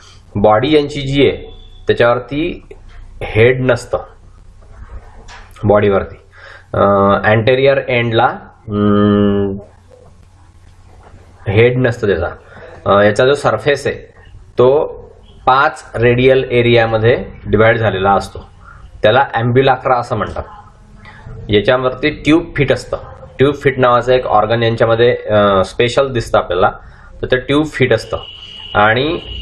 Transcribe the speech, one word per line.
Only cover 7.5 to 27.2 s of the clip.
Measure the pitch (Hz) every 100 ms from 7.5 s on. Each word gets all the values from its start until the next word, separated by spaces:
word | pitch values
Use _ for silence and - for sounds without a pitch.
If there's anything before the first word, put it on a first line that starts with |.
| 127 135 135 -
एंडला, | 120 117 117 131 196 - - -
अं, | 104 104 104 104 101 101 101 101 101 - - - - - - - - - - - - - - - - - - -
head | 104 120 127
नसतं | 123 - 104
त्याचा. | 82 - - - - - - 98
अं, | 101
याचा | 104 104 131
जो |
surface | 143 123 107 151 139 107
आहे | - - _ - - - -
तो | 127 147 - - - - - - -
पाच | 131 156 - - 113
radial | 120 120 131 131 -
एरियामध्ये | 120 117 117 113 110 113 127 101 - 101
divide | 104 113 113
झालेला | 107 92 98
असतो, | 95 - - - - - - - -
त्याला | 107 123 -
ambulacra | 113 117 120 135 127 135 123
असं | - 110
म्हणतात. | 95 - - - - - - - - - - - -
याच्यावरती | 104 101 127 127 - 151
ट्यूब | - 143 165 165 -
fit | 131
असतं. | 123 - - - - - -
ट्यूब | 135 143
फीट | 139 127
नावाचं | 127 120 117
एक | 127 -
ऑर्गन | 107 107 117
यांच्यामध्ये, | 117 117 113 113 120
अं, | 120 107 107 104 98
special | 92 - 120 143 139
दिसतं | 120 - 101
आपल्याला, | - 87 113 - - - - -